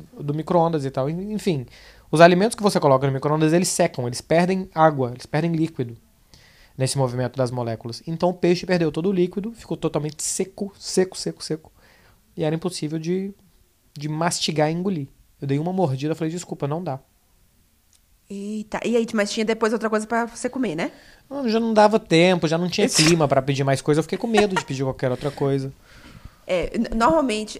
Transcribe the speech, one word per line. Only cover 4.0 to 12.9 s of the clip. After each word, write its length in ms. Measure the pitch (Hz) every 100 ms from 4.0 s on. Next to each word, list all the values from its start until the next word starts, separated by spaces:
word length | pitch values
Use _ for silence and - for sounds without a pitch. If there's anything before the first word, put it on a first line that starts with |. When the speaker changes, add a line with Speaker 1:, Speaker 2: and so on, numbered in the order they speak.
| 120
Speaker 1:
eles 140 | 123
perdem 480 | - 160 175 190 185
água, 380 | 165 160 143 123
eles 120 | 127 -
perdem 260 | 147 170
líquido 440 | 165 160 - 120 113 _ _ _ - _ _ - -
nesse 200 | 131 143
movimento 400 | 131 123 123 127
das 140 | 123
moléculas. 500 | 123 117 110 117 113 -
Então 220 | 165 175
o 40 |
peixe 320 | 170 175 180 180
perdeu 260 | 180 165
todo 180 | 151 180
o 40 |
líquido, 400 | 185 180 190 214
ficou 240 | 233 - 160
totalmente 460 | 165 156 151 -
seco, 500 | - - 190 - 196 -
seco, 380 | - - 185 -
seco, 260 | - 165
seco. 280 | - 160 - _ _ _ _ _ _ -
E 60 |
era 120 | 156 160
impossível 440 | 175 175 151